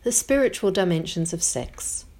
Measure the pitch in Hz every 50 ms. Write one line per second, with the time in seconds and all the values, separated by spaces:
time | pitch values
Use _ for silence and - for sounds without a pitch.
0 | _ 240 233 - - - 269 277 262 240 - - - 196 185 196 190 180 170 160
1 | 165 165 - 170 165 165 - 165 - - - 127 123 - - - - - - -
2 | - - -